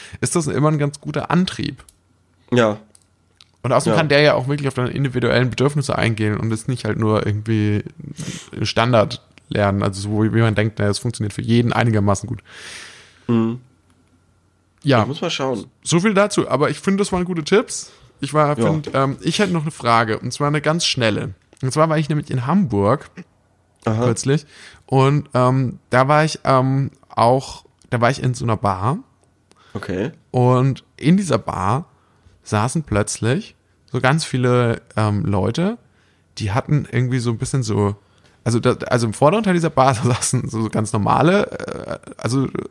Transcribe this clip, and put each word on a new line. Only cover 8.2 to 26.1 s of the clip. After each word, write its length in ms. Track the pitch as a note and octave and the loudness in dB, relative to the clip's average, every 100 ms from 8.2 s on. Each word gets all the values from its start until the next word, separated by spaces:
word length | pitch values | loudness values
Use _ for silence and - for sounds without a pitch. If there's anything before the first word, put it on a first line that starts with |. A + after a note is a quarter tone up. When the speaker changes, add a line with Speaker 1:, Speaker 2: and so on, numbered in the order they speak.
| - - - - | -12 -12 -14 -6
Speaker 1:
Standard 580 | A2 - A#2 A#2 A2 A#2+ - _ _ | -4 0 2 4 2 -2 -14 _ _
lernen, 340 | - G2+ G2 | 0 0 0
also 180 | G2+ F#2+ | -2 -4
so, 220 | G2+ G#2 A2 | -4 0 2
wie 80 | A2 | 2
man 140 | A2+ | 2
denkt, 240 | G#2+ G#2+ - | 2 -2 0
naja, 120 | G#2 | -2
es 80 | G2+ | -2
funktioniert 320 | B2 - G#2+ | -4 -4 -6
für 100 | - | -6
jeden 300 | A2+ A#2 A#2+ | 0 2 2
einigermaßen 560 | - A#2 G#2+ G2+ G2 A2+ | 2 2 2 2 0 -4
gut. 100 | G#2+ - - - - - - - _ - | -10 -12 -20 -18 -18 -18 -20 -20 _ -2
Speaker 2:
Mhm. 340 | A#2 A2+ A#2+ - _ _ _ _ _ _ _ _ _ _ _ | 0 0 -4 -12 _ _ _ _ _ _ _ _ _ _ _
Speaker 1:
Ja. 180 | C#3+ B2 | 0 2
Speaker 2:
Ich 60 | G#2+ | 2
muss 120 | D3+ | -2
mal 80 | F3 | -6
schauen. 360 | - C3+ A#2 - _ | -4 -4 -4 -8 _
Speaker 1:
So 160 | - E3+ | -2 0
viel 160 | G#3 | 2
dazu, 340 | G3 G#3 - - | 2 2 0 0
aber 220 | C3 C#3+ | 0 0
ich 80 | - | -2
finde, 200 | - G3 | -2 -2
das 80 | G3+ | 0
waren 120 | F#3 | -2
gute 180 | F3+ F3 | -4 -4
Tipps. 480 | D3+ G3 B3+ - - - - _ | 2 2 2 -6 -12 -20 -20 _
Ich 120 | C3+ | -2
war, 240 | D3 D3 D3 | 0 2 2
Speaker 2:
Ja. 80 | |
Speaker 1:
find, 260 | A2 D#3 D3 | 2 0 -2
ähm, 220 | C3+ C3+ C3+ | -2 -2 -2
ich 180 | - E3 | -4 0
hätte 120 | G3+ | 0
noch 100 | E3+ | 0
eine 100 | D#3 | -4
Frage, 480 | - A#2+ A#2 A2+ A2 | -4 0 2 2 -2
und 120 | B2 | -6
zwar 140 | - C#3+ | -4 -2
eine 140 | D3 | 0
ganz 260 | D3+ E3 - | 0 0 -2
schnelle. 480 | - A2+ G2+ A2 - _ _ | 0 0 0 -4 -10 _ _
Und 100 | C3 | -4
zwar 160 | D3+ D#3+ | 0 2
war 100 | D#3 | 2
ich 100 | D3 | 0
nämlich 220 | D3+ C#3 | -2 -2
in 160 | C3 A#2+ | -4 0
Hamburg 640 | F#3 D#3+ G#2 G2+ D3 - - - _ _ _ _ _ | 2 2 2 2 0 -4 -18 -20 _ _ _ _ _
Speaker 2:
Aha. 200 | - A2 | -2 0
Speaker 1:
kürzlich 420 | B2 A2+ C3 D3+ - - - - - | 0 0 0 -2 -2 -16 -20 -20 -2
und, 420 | C3 C3+ C#3+ C#3 | 2 4 2 0
ähm, 460 | B2+ B2+ C3 B2+ - _ | 0 2 2 0 -4 _
da 160 | B2 | 2
war 180 | C3 | 4